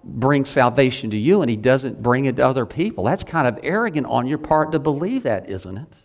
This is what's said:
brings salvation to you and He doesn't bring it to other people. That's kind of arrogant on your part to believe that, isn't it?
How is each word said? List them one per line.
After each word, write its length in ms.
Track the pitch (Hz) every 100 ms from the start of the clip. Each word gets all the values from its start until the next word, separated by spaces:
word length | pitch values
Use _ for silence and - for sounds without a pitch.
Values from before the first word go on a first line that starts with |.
brings 460 | - 131 127 143 135
salvation 600 | - 123 120 131 123 113
to 60 | 107
you 240 | 120 202
and 80 | 139
He 60 | 113
doesn't 480 | 127 131 131 -
bring 220 | 113 123 135
it 100 | 120
to 100 | 131
other 200 | 131 117
people. 400 | 135 202 220 98
That's 180 | 185
kind 240 | - 165 127
of 120 | 104
arrogant 440 | 139 190 233 151 127
on 200 | 117 123
your 100 | 151
part 340 | - 156 151
to 80 | 156
believe 440 | 143 143 180 262
that, 240 | 240 101 -
isn't 300 | 98 92 95
it? 180 | 160 -